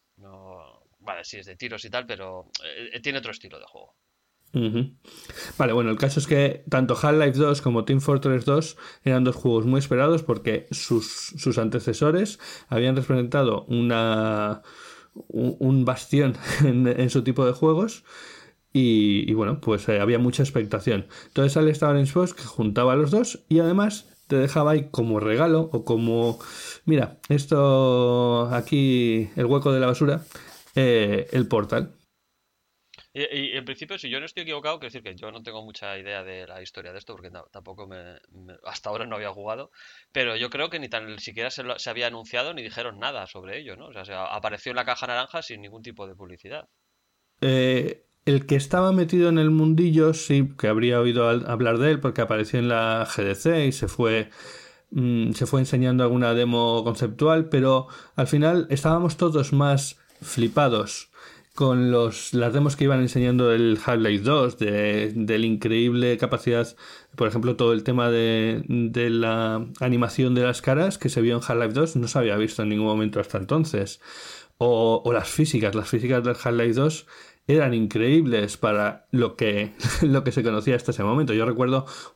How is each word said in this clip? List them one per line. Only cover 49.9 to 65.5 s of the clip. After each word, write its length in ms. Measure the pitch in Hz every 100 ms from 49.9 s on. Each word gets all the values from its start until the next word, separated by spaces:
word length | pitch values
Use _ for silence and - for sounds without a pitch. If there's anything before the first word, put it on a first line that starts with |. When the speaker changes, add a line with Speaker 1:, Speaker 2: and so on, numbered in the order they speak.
| 156 156
Speaker 2:
sí 360 | 160 - 139 135 -
que 120 | 107
habría 320 | 110 120 120
oído 280 | 120 117 117
al-, 220 | 120 -
hablar 300 | 117 120 117
de 100 | 147
él, 100 | 147
porque 220 | 135 120
apareció 380 | 110 107 107 127
en 80 | 120
la 400 | 117 113 113 110
G 160 | -
D 100 | 101
C 320 | 98 165 165 139
y 60 |
se 160 | 127 104
fue, 420 | - 117 110 110 - - - - _ -
mm, 400 | 147 123 120 113
se 160 | 107 123
fue 120 | 135
enseñando 440 | 131 127 127 127
alguna 320 | 120 123 120 117
demo 480 | 120 120 117 117
conceptual, 640 | 113 110 117 113 151 160 160
pero 380 | 139 131 131 131 - - -
al 120 | 131
final 400 | 147 156 175 -
estábamos 480 | 139 160 165 175 -
todos 360 | 175 156 139
más 460 | 143 143 139 - - _ -
flipados 880 | - - 113 147 139 110 104 - - - - - _ -
con 340 | 135 123 123
los, 460 | 120 117 104 - 123
las 180 | 117
demos 220 | 135 147 139
que 80 |
iban 160 | 139 131
enseñando 480 | 127 127 123 123 123
del 300 | 117 117 107
Half-Life 400 | - 120 110 101
dos, 360 | 110 147 123 123
de, 520 | 107 104 104 104 107 113
del 280 | 107 110
increíble 720 | 113